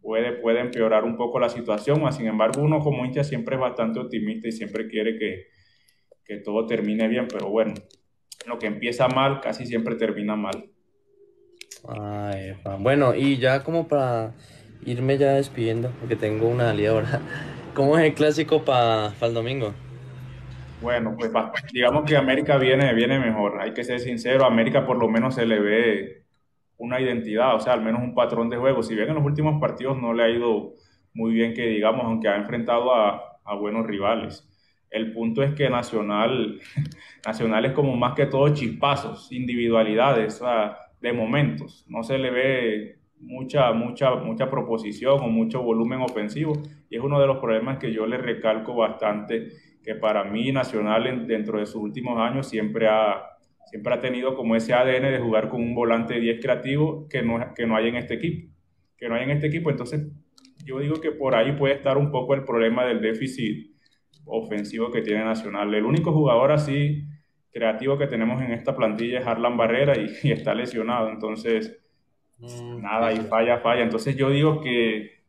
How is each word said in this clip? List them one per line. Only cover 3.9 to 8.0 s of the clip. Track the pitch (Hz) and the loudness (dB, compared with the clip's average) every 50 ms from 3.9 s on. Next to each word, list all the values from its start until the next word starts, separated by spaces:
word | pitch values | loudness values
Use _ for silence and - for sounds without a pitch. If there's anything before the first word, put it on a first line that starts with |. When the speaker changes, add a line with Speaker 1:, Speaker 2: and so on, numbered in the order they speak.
| 113 127 | -2 -4
Speaker 1:
optimista | - - - 113 104 104 110 110 110 117 | -6 -6 -4 -4 -4 -4 -6 -6 -6 -8
y | 110 | -8
siempre | - 104 95 101 110 110 110 | -6 -10 -8 -6 -8 -8 -4
quiere | - 110 107 113 110 110 | -4 -2 -2 -2 -2 -2
que, | 110 101 92 - - _ _ _ _ _ _ _ _ _ _ _ _ _ _ _ _ | -4 -6 -6 -8 -14 _ _ _ _ _ _ _ _ _ _ _ _ _ _ _ _
que | _ 107 - | _ -14 -10
todo | - 107 104 113 113 | -8 -4 -2 -2 0
termine | 110 120 110 104 104 107 110 113 110 | 0 -2 -2 0 -2 0 0 0 0
bien, | 120 127 123 113 | 0 -2 -2 -4
pero | - 101 95 98 | -6 -6 -6 -2
bueno, | 104 113 113 110 - 101 - _ - _ | 0 2 2 0 -2 -8 -14 _ -20 _